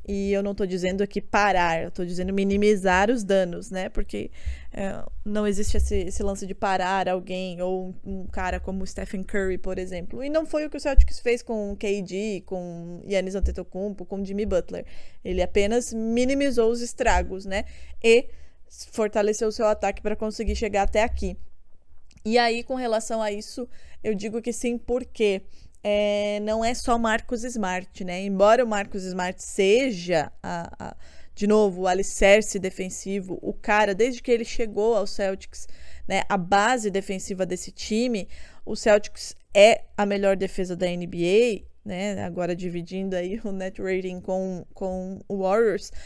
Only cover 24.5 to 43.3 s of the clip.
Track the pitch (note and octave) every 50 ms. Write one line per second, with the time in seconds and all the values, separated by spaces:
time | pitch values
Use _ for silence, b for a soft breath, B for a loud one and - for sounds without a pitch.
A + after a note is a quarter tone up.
24.5 | A3+ - - A#3+ A#3+ A#3 - - A#3+ B3+ B3 - - - A3+ G#3 G3 F#3+ - b
25.5 | b b b b b b - G#3 G#3 G#3 G#3 G#3 G#3 G#3 G#3 G#3 G#3 G#3 G#3 G#3+
26.5 | G#3+ A3+ A3+ A3+ A#3+ - - - A#3+ A#3 A#3 A3+ G#3+ A3+ - - B3 A#3 A3 B3+
27.5 | A#3+ A#3+ G3+ F#3 F#3 F#3 F#3+ - - - G3+ F3+ F3 F3+ G3 G3+ G3 F#3+ G3 G#3
28.5 | A3 A#3 B3+ A3+ G#3+ G3+ G3+ G3 - G#3 F#3 F#3 F3+ F#3 F3+ F3+ F#3+ - - -
29.5 | - - G3 F#3+ G3+ A#3+ C#4 C4+ A3 F3+ F3 F3 F3+ D#3+ D3 - - - - F#3+
30.5 | F3 E3+ E3+ - - - - - - b b b b b b b b - G3+ G#3
31.5 | G#3+ G#3+ G#3+ G3+ F3+ F3+ F#3 F#3 F3+ F#3+ G3 G3 - - G#3 G3 G3 A3 G#3+ -
32.5 | - G3+ F3 F#3+ - - F#3+ F#3 F#3 - - F#3+ G3 G3+ F#3 F#3 F3+ - - -
33.5 | - - - - G#3+ G#3 A3 G3+ G3 F3+ A3+ B3+ B3+ A#3+ - - A#3+ A#3 A3+ -
34.5 | - - A#3+ A3 G3+ G#3 G3+ A3+ A#3 G#3 F#3 G3 - - G3+ F#3+ G3 G3 - -
35.5 | - - - - b b b b b b b - F#3 F#3+ - - - G3 F3 F3
36.5 | F#3+ G3 G3+ A3+ B3+ B3+ G#3+ G#3 F3+ G3 F#3+ - G3 F#3+ - - G3+ F#3 F#3 F3
37.5 | F#3 F#3 - - - - - - A3 A3 A#3+ B3+ A#3 G3+ F3+ B B B B B
38.5 | B B B - G#3+ - - A3+ G#3 G#3+ - - - - - - - - - -
39.5 | - G3+ G3+ A3 A#3 - - - - - G#3 G3+ G3+ G3+ G3 G3 G3 F#3+ G3 F#3
40.5 | - - F#3+ F3+ F3+ F3 F#3 F3+ F3 F3 F3 E3+ F3 F3 E3+ E3+ F#3 G#3+ A#3+ B3
41.5 | G#3+ - - - - - - G3+ G3 F3 G3 G#3 G3+ F#3+ G3+ F#3 E3+ F3+ F3 E3+
42.5 | F3+ F3 F3+ F3 E3+ F3 E3+ E3+ F#3 F#3 F#3+ G3 F#3 F3+ F3 F#3